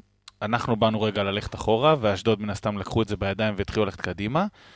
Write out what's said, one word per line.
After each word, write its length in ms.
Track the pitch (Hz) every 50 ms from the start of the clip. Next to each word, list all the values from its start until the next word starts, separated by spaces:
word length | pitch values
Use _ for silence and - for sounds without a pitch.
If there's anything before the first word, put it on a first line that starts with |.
| - _ _ _ _ - - -
אנחנו 340 | 107 104 117 117 - 120 113
באנו 260 | 104 113 110 110 107
רגע 220 | 107 107 98 104 101
ללכת 320 | 98 98 104 - - -
אחורה, 400 | 92 - 110 113 113 135 156 156 139
ואשדוד 400 | 110 104 101 92 - 113 110 98
מן 80 | 107 104
הסתם 280 | 98 - - 110 104
לקחו 240 | 101 92 - - 113
את 60 | 110
זה 100 | 104 104
בידיים 360 | 90 101 98 98 95 110 107 101
והתחילו 280 | 95 98 - - 110 107
ללכת 160 | 95 - -
קדימה, 440 | - 92 90 90 101 110 135 160 196 214 - - - - -